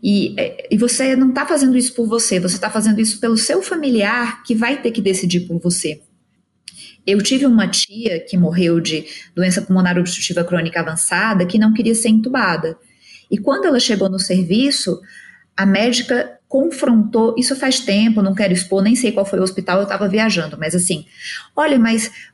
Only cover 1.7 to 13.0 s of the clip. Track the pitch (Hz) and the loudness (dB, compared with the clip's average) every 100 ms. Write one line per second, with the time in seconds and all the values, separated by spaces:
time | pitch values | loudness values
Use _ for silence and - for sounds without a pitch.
1.7 | 254 247 - 226 226 - 185 180 175 170 | 4 0 -2 -2 0 0 0 0 -4 -4
2.7 | 220 214 214 220 - 233 220 - 330 370 | 0 2 2 2 0 0 0 2 -2 -2
3.7 | 359 294 233 202 240 233 220 - 220 240 | -2 0 2 2 0 -4 -6 -4 0 0
4.7 | 277 240 226 190 185 175 175 175 170 175 | 0 -2 0 0 0 0 -2 -2 -4 -2
5.7 | 170 160 151 _ _ _ _ _ _ - | -2 -4 -8 _ _ _ _ _ _ -20
6.7 | - - - - 202 208 262 277 233 185 | -20 -20 -12 0 0 2 2 4 4 2
7.7 | - - 202 226 170 - 185 175 170 175 | -2 -6 -6 -4 -4 -4 0 2 2 2
8.7 | 170 165 160 151 - - - 180 180 - | 2 0 -6 -10 -20 -14 -4 0 0 0
9.7 | 190 180 180 180 - - 175 170 175 165 | 2 2 0 -2 -4 -6 -4 -2 -2 -2
10.7 | 170 160 160 - 180 214 196 180 226 220 | -4 -6 -4 -4 -2 0 0 2 2 2
11.7 | 214 240 226 226 220 220 262 208 170 160 | 2 2 0 2 2 2 -2 -2 -2 -4
12.7 | 165 _ _ | -8 _ _